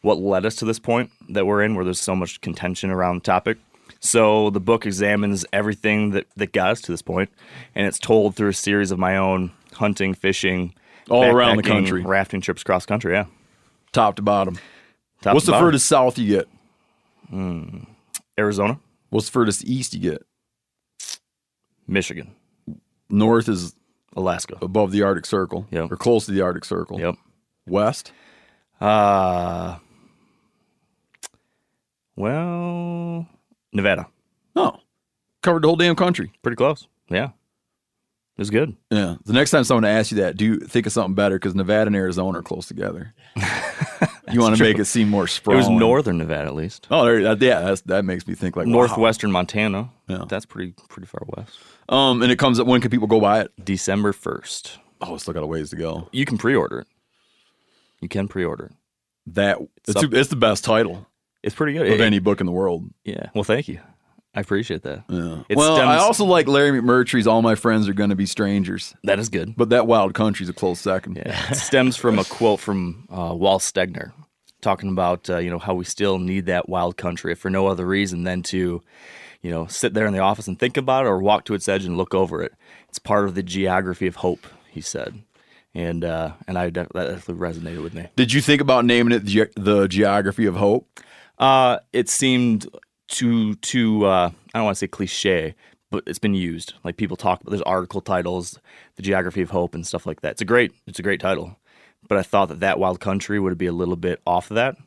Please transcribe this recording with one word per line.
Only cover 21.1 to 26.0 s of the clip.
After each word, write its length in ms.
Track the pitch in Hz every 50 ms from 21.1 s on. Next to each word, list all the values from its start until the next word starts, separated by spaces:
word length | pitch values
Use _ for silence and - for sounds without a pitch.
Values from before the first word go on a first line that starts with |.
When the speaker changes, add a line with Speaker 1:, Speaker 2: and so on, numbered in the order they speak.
| - - _ _ _ _ _ _ _ _ _ _ _ _ _ -
Speaker 1:
Michigan. 480 | 92 98 87 - - 80 69 - - _ _ _ _ _ _ - - - _ _ _ _ _ _
Speaker 2:
North 380 | 101 101 110 110 117 117 110 117
is 260 | 107 90 90 82 - _ _ _ _ _ _ _ _ -
Speaker 1:
Alaska. 400 | 95 90 87 85 - - - -
Speaker 2:
above 300 | 90 92 95 107 104 92
the 100 | 95 104
Arctic 240 | 101 98 98 87 -
Circle. 400 | - - 98 95 90 - 90 107 -
Speaker 1:
Yep. 200 | - 85 82 85
Speaker 2:
Or 40 | -
close 300 | -